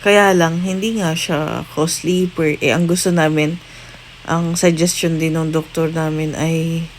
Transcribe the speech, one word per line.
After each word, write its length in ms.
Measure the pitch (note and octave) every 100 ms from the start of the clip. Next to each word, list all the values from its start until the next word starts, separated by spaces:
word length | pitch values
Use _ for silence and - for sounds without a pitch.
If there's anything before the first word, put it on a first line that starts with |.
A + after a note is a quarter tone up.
| G3+
Kaya 320 | G#3 G3+ F#3
lang, 240 | E3 E3
hindi 400 | F#3 F#3+ G#3+ A3+
nga 160 | F3 D#3+
siya 480 | - D#3 D3+ A2+ D3+
co-sleeper. 880 | - D#3+ - D#3+ F3+ F#3 F3 D#3 D3+
Eh, 160 | C#3+ C3
ang 80 | F3
gusto 240 | F3+ F#3+
namin, 480 | F3 D#3 D#3 D3+ F3 - - - - - - -
ang 240 | E3 E3+
suggestion 640 | F3 F3+ E3 F3 - E3+ D#3+
din 160 | D#3+
ng 160 | D#3+ D#3+
doktor 400 | D#3 D#3 - D#3+
namin 480 | E3 D#3+ D#3 D#3 -
ay 480 | D#3 E3 E3 E3 E3